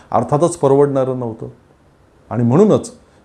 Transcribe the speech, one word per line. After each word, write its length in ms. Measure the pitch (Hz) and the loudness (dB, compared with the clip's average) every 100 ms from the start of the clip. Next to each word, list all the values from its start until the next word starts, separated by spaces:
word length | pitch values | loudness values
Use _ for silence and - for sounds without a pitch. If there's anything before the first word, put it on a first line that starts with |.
| - | -4
अर्थातच 460 | 110 120 147 165 147 | -4 0 0 0 0
परवडणारं 600 | 139 139 143 135 131 127 | 0 2 2 0 -4 -6
नव्हतं. 280 | 117 107 120 - _ _ _ _ _ _ _ | -8 -10 -16 -18 _ _ _ _ _ _ _
आणि 140 | 110 | -2
म्हणूनच 480 | 117 139 208 127 - - _ _ | 2 4 4 2 -2 -18 _ _